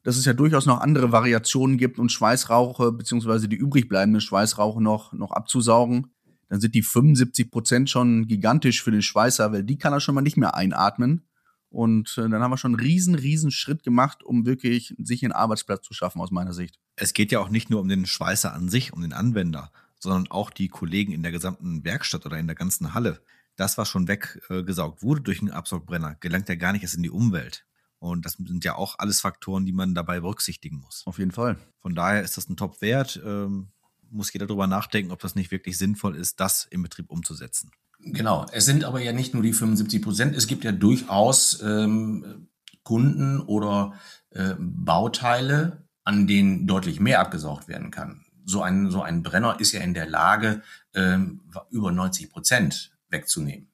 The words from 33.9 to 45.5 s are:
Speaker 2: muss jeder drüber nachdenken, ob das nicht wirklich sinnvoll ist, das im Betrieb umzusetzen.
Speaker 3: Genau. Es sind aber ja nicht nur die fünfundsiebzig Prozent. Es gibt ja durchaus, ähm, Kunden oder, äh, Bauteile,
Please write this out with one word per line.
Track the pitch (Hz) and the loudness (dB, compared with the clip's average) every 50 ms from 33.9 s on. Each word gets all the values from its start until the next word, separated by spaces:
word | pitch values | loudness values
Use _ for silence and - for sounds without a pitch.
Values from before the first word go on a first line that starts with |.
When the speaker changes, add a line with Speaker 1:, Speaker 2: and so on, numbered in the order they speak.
| _ _ _ _ | _ _ _ _
Speaker 2:
muss | 113 104 101 - | -10 -8 -8 -8
jeder | - 95 101 | -6 -8 -6
drüber | 95 107 98 95 | -4 -2 0 0
nachdenken, | 95 95 101 104 - - 107 98 87 | 0 0 -2 -2 -4 -4 -4 -4 -4
ob | 90 - | -10 -10
das | - 95 - | -10 -6 -6
nicht | 101 92 87 | -6 -4 -4
wirklich | 98 92 - 92 85 | -6 -8 -6 -8 -6
sinnvoll | - 98 101 104 104 - 101 82 | -2 -2 -2 -2 -2 -4 -6 -6
ist, | 76 90 - - - | -4 -8 -8 -4 -2
das | 95 95 - - - _ | -2 -2 -2 -4 -4 _
im | - 92 87 | -6 -6 -6
Betrieb | 82 - - 82 - | -6 -8 -14 -16 -10
umzusetzen. | 78 85 82 - 80 71 - 62 - - - - _ _ _ _ _ _ | -10 -8 -8 -8 -10 -10 -12 -8 -8 -10 -10 -10 _ _ _ _ _ _
Speaker 3:
Genau. | - - - 139 110 110 95 73 - - | -12 -8 -6 -2 0 0 0 0 -2 -6
Es | - 113 - | -2 2 2
sind | 135 139 151 - | 4 4 4 2
aber | 127 123 127 | 0 -4 -4
ja | 123 120 | -4 -2
nicht | 117 127 127 - - | -2 -4 -4 -2 0
nur | 120 | 0
die | 107 113 113 | 2 2 2
fünfundsiebzig | - 117 110 110 104 107 104 - 104 104 | 2 2 2 2 2 2 0 0 -2 0
Prozent. | 110 98 92 123 147 143 | -2 0 2 2 0 2
Es | 135 - | 0 0
gibt | - 131 - - | 0 0 -4 -2
ja | 113 | -2
durchaus, | 101 87 101 104 127 - - - 98 98 107 123 135 - - - - - 107 | 0 4 6 6 6 4 0 0 2 4 4 6 4 4 4 2 0 -2 -2
ähm, | 104 107 107 107 107 107 110 110 107 107 90 - - - - 165 _ _ _ _ - _ _ _ | -2 0 0 2 2 0 0 0 -2 -4 -6 -8 -12 -18 -18 -20 _ _ _ _ -20 _ _ _
Kunden | - 117 117 123 143 - 143 139 135 139 135 | -2 2 4 4 4 4 2 0 0 0 -2
oder, | - - 104 107 104 104 101 101 98 101 98 - - - - _ _ _ | -2 -2 -2 0 0 0 0 0 -2 -2 -6 -16 -20 -20 -20 _ _ _
äh, | _ 101 92 95 92 90 | _ -4 -4 -4 -4 -4
Bauteile, | 90 87 87 87 90 87 82 87 107 120 - - 120 120 120 123 131 135 | -6 -8 -6 -6 0 0 2 2 2 0 -4 -2 0 0 0 0 0 0